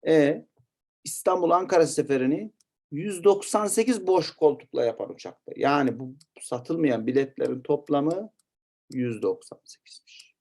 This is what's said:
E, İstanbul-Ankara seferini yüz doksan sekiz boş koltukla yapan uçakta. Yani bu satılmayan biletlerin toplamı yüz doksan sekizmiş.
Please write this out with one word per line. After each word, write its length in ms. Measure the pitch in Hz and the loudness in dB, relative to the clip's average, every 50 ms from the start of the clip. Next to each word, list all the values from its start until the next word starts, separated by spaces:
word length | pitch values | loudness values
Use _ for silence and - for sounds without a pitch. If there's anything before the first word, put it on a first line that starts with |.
| - - | 2 4
E, 380 | 160 156 147 143 156 220 - _ _ _ _ _ _ _ _ _ _ _ _ | 4 4 6 4 2 -2 -6 _ _ _ _ _ _ _ _ _ _ _ _
İstanbul-Ankara 840 | - - - - 196 185 180 180 165 170 180 185 - 190 175 165 143 | -12 -12 -4 0 0 0 2 2 2 2 2 2 2 4 4 4 4
seferini 640 | - - 143 127 139 135 127 131 147 180 214 214 _ _ _ _ _ _ _ _ | 2 -2 -2 0 0 0 2 0 0 0 -4 -10 _ _ _ _ _ _ _ _
yüz 320 | - 143 170 208 202 175 170 | -10 -8 -6 -6 -8 2 4
doksan 440 | 254 247 196 - - - 208 214 208 | 4 4 4 2 -2 -2 0 0 0
sekiz 400 | 196 226 226 233 247 214 185 185 | 0 0 2 2 0 -2 2 2
boş 240 | 185 180 156 - | 2 2 2 -2
koltukla 540 | - _ 165 151 147 - - _ - 135 123 | -6 _ 2 2 2 2 -8 _ -4 -2 -2
yapan 280 | 117 113 - 104 - - | -2 -2 -4 -10 -12 -12
uçakta. 380 | - - - - _ _ - - | -16 -16 -18 -18 _ _ -18 -8
Yani 440 | - - 135 143 143 139 131 117 120 | -2 0 0 2 2 0 -2 -2 -6
bu 160 | 131 131 131 143 - _ _ - | -10 -14 -14 -18 -20 _ _ -20
satılmayan 680 | - - - 123 123 - 160 165 165 143 123 113 110 117 | -14 -10 -10 -10 -6 -6 -4 -2 0 0 0 0 -2 0
biletlerin 540 | 127 139 135 135 _ - 139 135 127 127 | 0 0 0 0 _ -6 -4 -4 -4 -6
toplamı 720 | 127 - 147 143 - - 147 143 143 156 170 185 214 214 _ _ _ _ _ _ _ _ _ _ _ _ | -2 -2 -2 -2 -2 -2 -2 0 0 0 -2 -4 -8 -12 _ _ _ _ _ _ _ _ _ _ _ _
yüz 320 | 113 127 123 123 113 107 | -6 -6 -4 -4 -4 -4
doksan 380 | 98 98 92 - - - - - _ | -2 -4 -4 -4 -8 -20 -20 -20 _
sekizmiş. 680 | _ - _ _ _ - - _ _ - - - _ _ _ | _ -20 _ _ _ -20 -20 _ _ -20 -20 -20 _ _ _